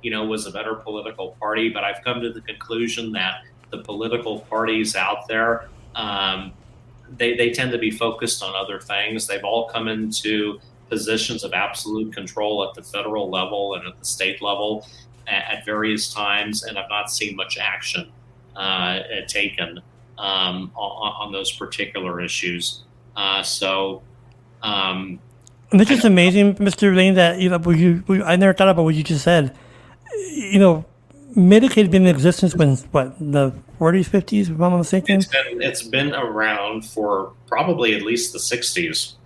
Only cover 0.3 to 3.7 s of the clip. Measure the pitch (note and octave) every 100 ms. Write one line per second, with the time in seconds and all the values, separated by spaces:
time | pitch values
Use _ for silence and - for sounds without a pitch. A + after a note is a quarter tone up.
0.3 | A2 G#2+ F#2+ G#2+ A2 - G#2+ G#2 A2 F#2
1.3 | - G#2+ A2 A2+ G#2 G2+ - B2+ A#2+ A#2
2.3 | A2+ A2 G#2+ - A2+ A#2 A#2 A2+ G2+ F#2
3.3 | F#2 - _ _